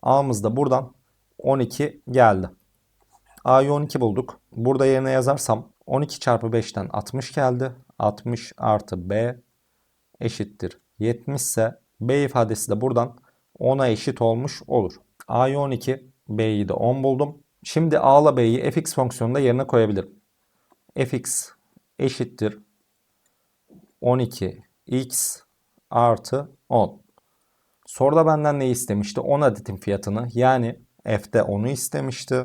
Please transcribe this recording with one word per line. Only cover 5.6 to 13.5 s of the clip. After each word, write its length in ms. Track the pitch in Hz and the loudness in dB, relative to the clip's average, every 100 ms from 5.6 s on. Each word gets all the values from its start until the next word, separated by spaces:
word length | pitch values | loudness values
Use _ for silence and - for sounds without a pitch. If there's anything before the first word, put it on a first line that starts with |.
| - _ - | -2 _ -4
on 160 | 135 | -2
iki 180 | 147 - | -2 -4
çarpı 320 | - 117 113 | 0 0 2
beşten 360 | 113 107 - 95 | -2 -2 -8 -6
altmış 400 | 101 104 127 127 | -8 -6 -8 -6
geldi. 400 | - 131 127 131 123 _ _ | -2 0 0 -4 -8 _ _
Altmış 540 | 104 104 - 117 - - | -2 -2 -6 -8 -8 -6
artı 540 | 113 107 107 92 90 | 0 0 0 -10 -4
B 300 | 101 120 123 _ _ _ _ _ _ _ _ | -2 -2 -4 _ _ _ _ _ _ _ _
eşittir 600 | 120 - 104 - 90 - _ _ | -6 -6 -10 -8 -10 -10 _ _
yetmiş 440 | 107 120 - 139 | -2 -2 -4 -6
ise 360 | - - 113 - _ _ | -4 0 -2 -2 _ _
B 240 | 110 139 | -2 0
ifadesi 460 | 135 123 113 107 - | 0 0 0 -2 -4
de 100 | 104 | -2
buradan 380 | 123 117 120 - _ _ _ | 0 0 -2 -6 _ _ _